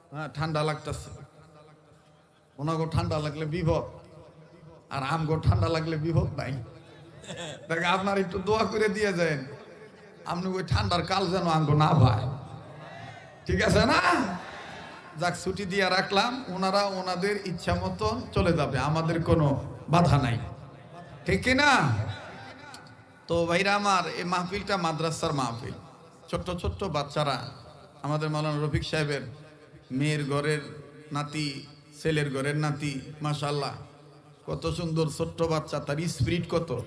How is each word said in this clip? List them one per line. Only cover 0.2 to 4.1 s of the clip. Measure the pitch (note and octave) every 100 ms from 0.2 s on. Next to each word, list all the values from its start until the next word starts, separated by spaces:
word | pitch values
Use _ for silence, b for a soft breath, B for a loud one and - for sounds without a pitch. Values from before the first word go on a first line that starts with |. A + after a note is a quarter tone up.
| D3+ A#2+
ঠান্ডা | D#3+ D3+ D#3
লাগতেছে। | D3 D3 C#3 - - - - - - - - - - _ _ _ - - -
ওনাগো | D3 D#3+ D#3+ E3
ঠান্ডা | E3+ D#3+ D3+
লাগলে | D3 D#3 E3
বিপদ, | D#3+ D#3+ - - -